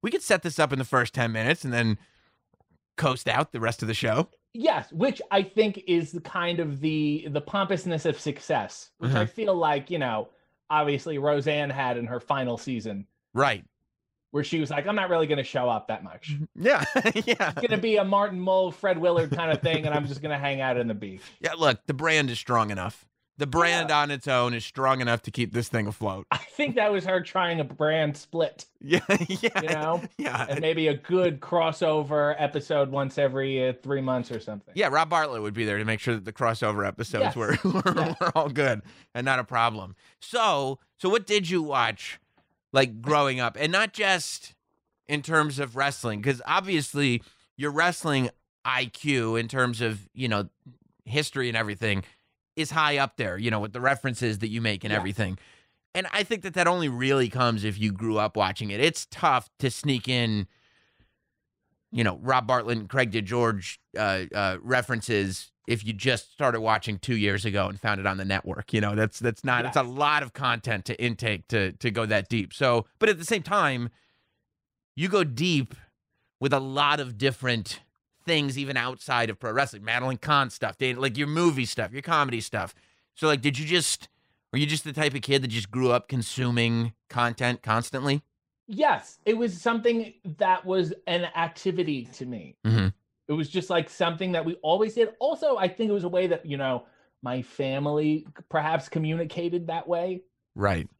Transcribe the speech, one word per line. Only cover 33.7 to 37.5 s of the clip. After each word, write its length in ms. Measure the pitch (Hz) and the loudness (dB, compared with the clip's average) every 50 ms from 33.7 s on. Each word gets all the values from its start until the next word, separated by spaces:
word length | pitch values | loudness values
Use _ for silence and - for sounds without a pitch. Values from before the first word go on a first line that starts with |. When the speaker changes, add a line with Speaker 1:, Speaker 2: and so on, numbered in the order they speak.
| 123 - - | -2 -4 -4
Speaker 2:
three 200 | 131 139 135 135 | -4 -4 -2 0
months 280 | 131 127 127 120 - | 0 0 -2 -2 -4
or 100 | 123 113 | -8 -10
something. 340 | - - 107 101 - - - | -8 -8 -12 -12 -12 -12 -2
Speaker 1:
Yeah, 120 | 185 208 160 | 0 0 2
Rob 200 | 135 151 165 156 | 4 2 2 4
Bartlett 320 | 175 160 156 147 127 113 | 2 2 2 0 -2 -4
would 140 | 107 104 104 | -4 -4 -2
be 100 | 110 117 | -2 -2
there 140 | 107 101 104 | 0 0 0
to 80 | 107 | 0
make 140 | 110 110 107 | -2 -2 -2
sure 140 | - - 117 | 0 -2 -2
that 120 | 113 92 | -2 -4
the 80 | 107 107 | -10 -6
crossover 520 | - 131 117 113 107 - 110 104 104 101 | 0 0 0 0 0 0 -2 0 0 -2
episodes 480 | 98 - - 120 - - 110 - - 139 | -2 -2 -4 -8 -4 -2 0 0 0 0
Speaker 2:
Yes. 20 | |
Speaker 1:
were, 200 | 120 113 104 | -2 0 0